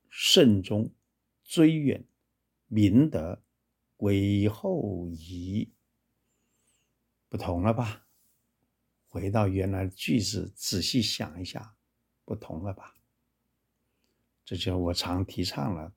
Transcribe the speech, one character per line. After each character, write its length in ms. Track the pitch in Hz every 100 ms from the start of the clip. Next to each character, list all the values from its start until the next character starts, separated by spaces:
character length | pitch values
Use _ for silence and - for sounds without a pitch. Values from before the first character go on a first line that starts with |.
| _
慎 540 | - - 190 131 101
终 300 | 92 107 123 - _ _ _ _
追 340 | - - 160 156
远， 280 | 139 - - _ _ _ _ _ _
民 420 | 107 104 110 156
德 320 | 90 82 101 _ _ _ _ _ _
归 520 | 101 98 101 101 104
后 600 | - - 180 104 90 87
矣。 640 | 82 82 90 92 104 - _ _ _ _ _ _ _ _ _ _ _ _ _ _ _ _
不 80 | -
同 260 | - 87
了 120 | 104
吧？ 320 | 117 113 - _ _ _ _ _ _ _ _ _ _ _
回 240 | 101 101
到 160 | 110 101
原 240 | 95 98
来 140 | 98
的 60 | 95
句 280 | - - 127
子， 300 | 104 104 92
仔 260 | - - 127
细 220 | - 131
想 360 | 104 - 117 82
一 60 |
下， 300 | 92 - 110 _ _ _ _ _
不 100 | -
同 280 | 104 - -
了 100 | 98
吧？ 220 | 95 - _ _ _ _ _ _ _ _ _ _ _ _ _ _ _
这 120 | - 87
就 60 |
是 100 | 95
我 200 | 92 87
常 320 | 87 - 90
提 200 | 95 -
倡 300 | 90 - 135
了， 180 | 85 78